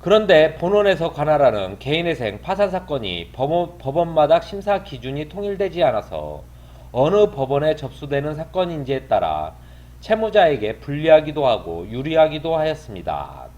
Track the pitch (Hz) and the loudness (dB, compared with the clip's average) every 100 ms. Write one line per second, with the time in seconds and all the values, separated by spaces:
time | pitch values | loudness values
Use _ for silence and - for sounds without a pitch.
0 | 175 214 208 160 156 156 175 208 202 175 | 4 4 6 6 6 2 0 2 2 2
1 | 165 147 151 151 139 107 92 98 131 156 | -2 -2 0 4 4 2 -6 -8 -4 -2
2 | 170 147 113 101 - 190 202 185 180 143 | -2 -2 -4 -6 -6 -2 0 -2 -4 -6
3 | 104 87 85 - 135 170 175 - 135 147 | -4 -6 -8 -6 -2 0 -2 -6 -6 -2
4 | 170 160 147 165 165 202 202 196 190 131 | 0 2 4 4 2 -10 -4 -4 -4 -12
5 | 127 139 151 175 202 196 196 165 156 110 | -8 -8 -8 -8 -8 -4 -4 0 0 0
6 | - 80 76 76 - - - - - 117 | -6 -10 -10 -12 -16 -20 -20 -20 -8 0
7 | 147 202 208 143 131 139 151 151 135 - | 2 4 2 0 -2 0 0 -2 -6 -12
8 | 143 143 147 156 160 185 175 165 131 135 | -6 -4 -4 -8 -8 -4 -4 -4 -4 -6
9 | 135 104 85 76 78 - - - - - | -2 0 0 -2 -6 -12 -20 -20 -20 -20
10 | - 220 220 208 170 139 104 110 - 143 | -4 -2 2 4 4 2 -4 -6 -8 -4
11 | 160 156 151 156 135 107 82 82 92 117 | 6 6 6 0 2 0 -2 -8 -8 -8
12 | 139 160 156 147 156 160 156 151 - 98 | -2 2 2 2 -4 -2 -2 -4 -10 -12
13 | - 76 69 69 62 | -6 -6 -8 -14 -18